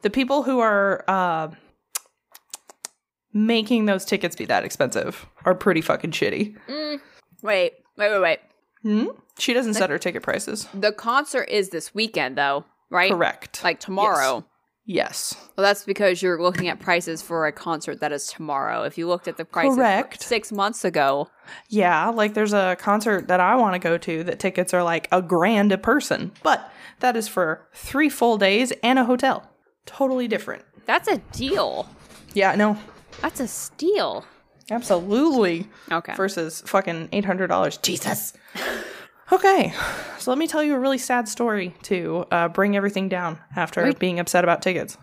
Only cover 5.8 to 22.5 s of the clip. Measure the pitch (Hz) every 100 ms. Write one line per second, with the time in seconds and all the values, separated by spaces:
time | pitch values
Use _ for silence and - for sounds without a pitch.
5.8 | 160 165 165 156 - - 208 214 - 285
6.8 | 302 285 - _ _ _ 208 202 175 -
7.8 | _ - 208 208 180 160 _ _ _ _
8.8 | 220 208 302 571 _ - - 240 240 214
9.8 | 185 147 - 113 - 196 - 214 - 196
10.8 | 208 214 233 254 294 262 - 208 185 170
11.8 | - 196 220 202 131 135 143 139 - _
12.8 | _ 180 185 190 170 - - - 180 165
13.8 | - 190 214 170 135 123 - _ _ _
14.8 | - 185 - - - - - - 196 202
15.8 | - 196 202 175 185 170 175 180 180 -
16.8 | - 175 175 160 - 170 156 147 - 160
17.8 | - 139 147 147 - - 156 139 123 117
18.8 | 113 151 165 175 - 165 165 - 269 262
19.8 | 240 196 262 - - 233 214 208 196 233
20.8 | 196 165 139 139 143 _ - - _ 208
21.8 | 180 160 180 233 208 214 214